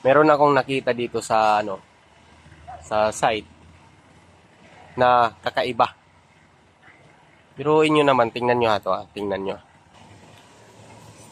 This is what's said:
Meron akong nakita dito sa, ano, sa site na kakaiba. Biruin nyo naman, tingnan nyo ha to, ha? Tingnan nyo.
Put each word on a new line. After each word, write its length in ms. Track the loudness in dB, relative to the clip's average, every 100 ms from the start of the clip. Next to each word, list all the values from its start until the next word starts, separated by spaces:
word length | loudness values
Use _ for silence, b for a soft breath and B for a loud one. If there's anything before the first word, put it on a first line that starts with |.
| 2
Meron 240 | 4 4
akong 240 | 4 4
nakita 400 | 2 0 -4 -2
dito 320 | -4 -6 -8 -2
sa, 340 | 0 2 0
ano, 220 | -2 -10 -16 _ _ _ _ -20 -20 -20 -20 -20 -6
sa 240 | -2 -2
site 400 | -2 -4 -4 -8 -20 -20 -20 -20 _ _ _ _ _ _ _ -20 -20 -16
na 400 | -2 2 2 0 -4
kakaiba. 560 | -8 -6 -6 -2 -4 -4 _ _ _ _ _ _ _ _ -20 _ _ _ _ _ _ -8
Biruin 400 | -2 0 2 2
nyo 60 | 2
naman, 240 | 2 0
tingnan 320 | -2 -2 0
nyo 80 | 0
ha 80 | 0
to, 140 | -2
ha? 100 | -6 -6
Tingnan 320 | -10 -6 -6
nyo. 140 | -6 -10 -16 _ _ -20 -20 -20 -20 -20 -20 -20 -20 -20 -20 -20 -20 -20 -20